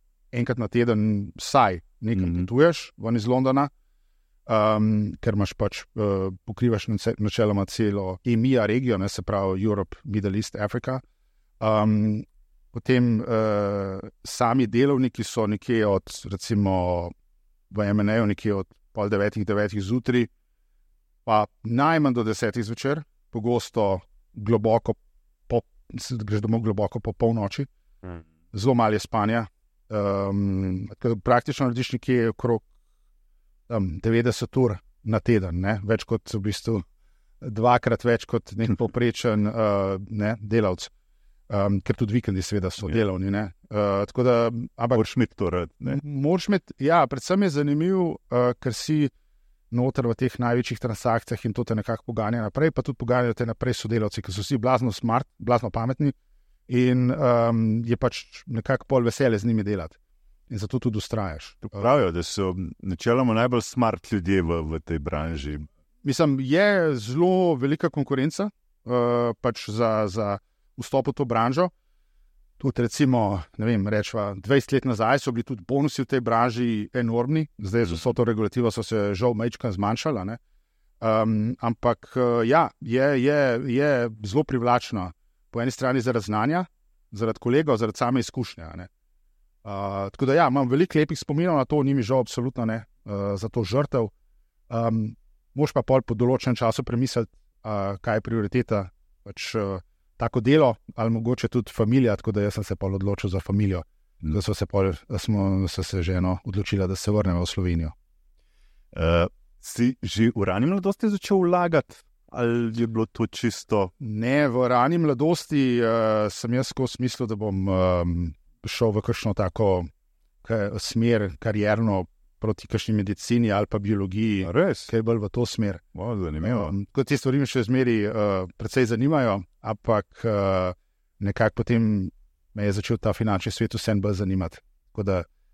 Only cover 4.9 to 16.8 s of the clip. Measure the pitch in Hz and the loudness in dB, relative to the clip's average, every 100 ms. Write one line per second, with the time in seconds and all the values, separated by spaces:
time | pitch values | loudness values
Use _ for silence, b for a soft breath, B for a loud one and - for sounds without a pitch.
4.9 | 107 104 - 120 104 98 - 101 - - | 2 0 -4 -2 0 -2 -2 -4 -4 -10
5.9 | - 104 98 95 95 - 104 120 107 - | -4 -2 0 -2 -6 -12 -2 0 0 -2
6.9 | 104 113 - 107 - 107 101 98 - 104 | -2 -2 -2 -2 2 2 2 -2 0 0
7.9 | 101 95 92 123 113 127 127 104 120 127 | 0 -4 -6 0 2 4 4 4 2 0
8.9 | 98 98 - 92 101 98 95 107 101 92 | 0 -2 -4 -4 -2 0 0 0 0 -4
9.9 | - - 104 98 101 - - 104 120 135 | -10 -6 -2 -2 -2 -4 -6 -6 -4 -6
10.9 | 131 - _ _ _ _ _ 110 107 107 | -8 -10 _ _ _ _ _ 2 4 4
11.9 | 107 107 107 - _ _ _ _ 117 - | 4 2 -2 -6 _ _ _ _ -6 2
12.9 | 127 120 110 - 113 110 104 101 101 98 | 4 4 2 0 0 2 0 0 -2 -4
13.9 | 95 - - - - 117 131 113 117 139 | -8 -12 -16 -12 0 2 2 2 4 4
14.9 | 135 127 - 107 - 107 104 - 117 107 | 4 0 -2 -6 -2 -2 -2 0 2 2
15.9 | 95 - - - 95 - 104 98 95 | 2 -2 -10 -10 -8 -2 2 2 2